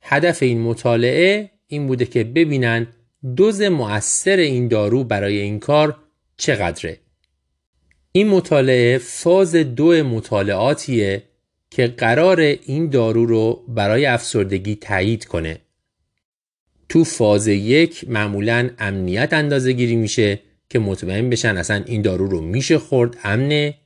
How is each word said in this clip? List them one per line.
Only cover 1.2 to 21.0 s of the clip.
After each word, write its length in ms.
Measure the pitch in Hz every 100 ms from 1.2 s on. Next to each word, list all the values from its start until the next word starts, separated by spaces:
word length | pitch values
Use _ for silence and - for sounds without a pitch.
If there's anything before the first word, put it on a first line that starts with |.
| 180 208 208 _ _
این 200 | 147 139
بوده 180 | 127 120
که 180 | 123
ببینن 640 | 113 139 165 139 120 117 117 _ _ _ 131 123
دوز 260 | 208 202
مؤثر 760 | 208 165 110 104 - - - 196
این 300 | 160 127 120
دارو 360 | 113 104 123
برای 340 | 123 104 101 104
این 220 | 101 104
کار 380 | - 147 151 - _ _ _ _
چقدره. 640 | - 113 90 80 82 82 _ _ _ _ _ _ _ _ _ _ _
این 160 | 180 214
مطالعه 680 | 190 175 151 131 127 120 127
فاز 580 | 123 - 170 185 190 165
دو 480 | 147 120 156 170
مطالعاتیه 1200 | 139 113 - 107 98 98 120 147 - 120 101 98 - _ _ _ _
که 180 | - 120
قرار 520 | 120 113 127 175 180
این 500 | 151 143 - 139 165
دارو 360 | 135 113 113 117
رو 400 | 113 113 117 -
برای 380 | 113 101 113 143
افسردگی 720 | 120 - 117 95 98 98 104
تایید 500 | - 98 98 113 -
کنه. 340 | 87 80 80 _ _ _ _ _ _ _ _ _ _ _ _ _
تو 140 | 165
فاز 440 | 160 - 107 104 110
یک 600 | 101 107 139 165 - -
معمولاً 600 | 110 104 101 104 117 123 123
امنیت 540 | 104 98 92 95 151
اندازه 400 | 160 147 139 127
گیری 220 | 127 120 117
می‌شه 440 | 107 - 107 101 _ _ _
که 100 | 123
مطمئن 500 | 104 95